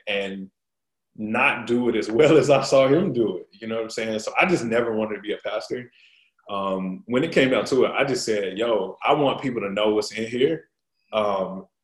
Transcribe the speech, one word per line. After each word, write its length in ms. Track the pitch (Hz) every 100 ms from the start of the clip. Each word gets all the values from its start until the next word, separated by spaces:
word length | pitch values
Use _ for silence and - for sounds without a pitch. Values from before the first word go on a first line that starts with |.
| -
and 420 | 101 98 98 95 _ _ _ _ _ _ -
not 500 | 107 117 139 120 117
do 220 | 120 120
it 60 | 110
as 140 | 104
well 260 | 113 151 156
<laughs> 60 |
as 80 | 139
I 120 | 135
saw 260 | - 139 135
him 240 | 151 196
do 240 | 120 107 90
it. 80 | -
You 160 | _ 113
know 80 | 113
what 80 |
I'm 60 | 110
saying? 280 | - 113 110
So 140 | - -
I 60 | 185
just 180 | 160
never 280 | 117 117 117
wanted 220 | 110 107 104
to 40 |
be 120 | 104
a 40 | 95 104
pastor. 420 | 107 - 127 123 _ _ _ _ _ -
Um, 520 | 101 98 95 92 92 -
when 180 | 123
it 80 | 160
came 180 | - 131
down 140 | 120 101
to 180 | 131
it, 80 | 104
I 120 | 107
just 200 | 139 123
said, 340 | - 107 95 95
"Yo, 400 | 117 107 92 -
I 80 | 110
want 260 | 151 139 110
people 200 | 135 117
to 80 | 98
know 240 | 98 107
what's 180 | 107 107
in 140 | 107 113
here," 420 | 123 143 160 - _ _ _ _
um, 540 | 110 104 98 92 95 - _